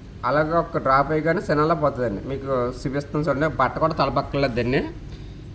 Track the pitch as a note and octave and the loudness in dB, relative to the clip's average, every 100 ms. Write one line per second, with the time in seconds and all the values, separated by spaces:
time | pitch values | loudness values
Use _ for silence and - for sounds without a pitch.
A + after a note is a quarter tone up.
0 | - - A#2+ C#3+ D3+ E3+ E3 D#3 C3 C3+ | -16 -6 0 2 2 0 0 0 4 4
1 | C#3+ D#3 D#3 E3+ - D3 D#3 E3 D3 A#2+ | 4 2 2 0 2 2 4 4 2 2
2 | A#2 G2+ B2+ C3+ - C3 B2 B2+ C#3+ C#3+ | -2 -2 -4 -6 -2 0 0 -4 -4 -4
3 | C#3+ D3+ D3+ C#3 D#3 - B2+ D3 D#3+ D#3 | -2 -2 0 0 0 2 0 2 0 2
4 | C#3 C#3+ C#3 C#3 C3+ A#2 A#2 C#3+ D4+ - | 0 0 -2 0 0 0 2 0 0 -6
5 | - - - - - | -12 -12 -14 -14 -14